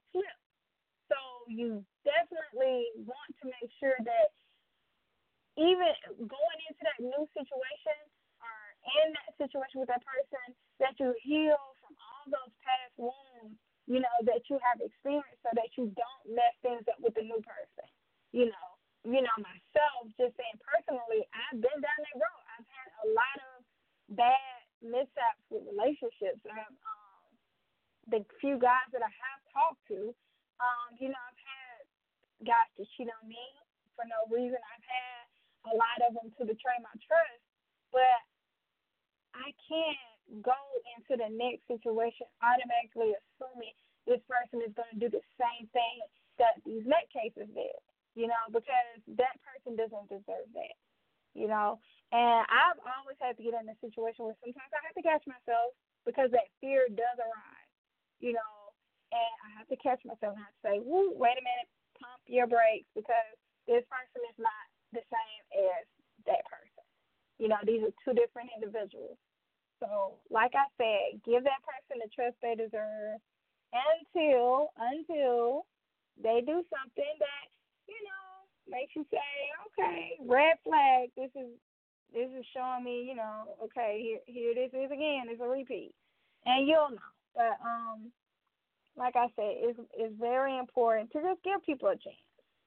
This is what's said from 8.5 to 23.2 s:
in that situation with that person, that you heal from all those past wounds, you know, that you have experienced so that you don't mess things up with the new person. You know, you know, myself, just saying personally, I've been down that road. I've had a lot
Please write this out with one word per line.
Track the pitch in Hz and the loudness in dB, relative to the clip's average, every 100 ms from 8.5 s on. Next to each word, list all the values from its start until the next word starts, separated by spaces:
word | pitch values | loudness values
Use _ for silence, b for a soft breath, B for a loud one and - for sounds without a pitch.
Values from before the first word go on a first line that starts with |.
| 220 208 - 240 285 | -16 -18 -18 -2 2
in | 311 | 2
that | 294 302 - | -2 -14 -8
situation | 277 277 262 262 | -6 -6 -8 -8
with | 247 | -4
that | 247 | -4
person, | 269 262 - 269 247 - _ _ | -4 -6 -4 -8 -14 -20 _ _
that | 262 - | -2 0
you | 262 233 | -2 -2
heal | 262 302 311 294 269 262 | 0 2 4 2 0 -18
from | _ 302 | _ -20
all | - 277 285 | -20 -18 -8
those | 269 254 _ | -8 -8 _
past | 269 254 247 - | -4 -4 -4 -8
wounds, | 240 269 269 240 220 214 _ _ - | -8 -8 -18 -20 -20 -20 _ _ -2
you | 254 | 0
know, | 247 240 | 2 2
that | 233 233 - | 4 2 0
you | 277 | 0
have | 247 233 | 2 0
experienced | 220 - 277 294 269 - | -4 -6 -2 -2 -4 -8
so | 240 | -2
that | 226 233 - | -2 -2 -4
you | 226 | -4
don't | 196 240 269 - | -4 -6 -8 -6
mess | 233 240 - 247 | 2 2 2 -4
things | 240 220 | -2 -4
up | 226 | 0
with | 233 | 0
the | 220 220 | 0 -4
new | 226 | -6
person. | 220 214 - - - _ _ _ _ | -6 -14 -16 -18 -20 _ _ _ _
You | 233 233 | 2 2
know, | 208 185 - _ _ 233 | 0 -16 -18 _ _ 0
you | 262 | 2
know, | 240 220 | 2 0
myself, | 196 - _ 302 294 269 226 - | -4 -16 _ 2 2 0 -10 -2
just | 247 - | -2 0
saying | 233 220 | -10 -12
personally, | - 320 - 254 233 220 - 220 | 0 0 0 -4 0 0 0 -6
I've | 262 247 | -6 -2
been | 240 294 | 0 0
down | 285 294 | -2 -4
that | 294 262 | -6 -2
road. | 330 339 - 233 | -4 -4 -18 -20
I've | 240 | -20
had | 262 262 - | -20 -20 -6
a | 220 | 0
lot | 220 | 2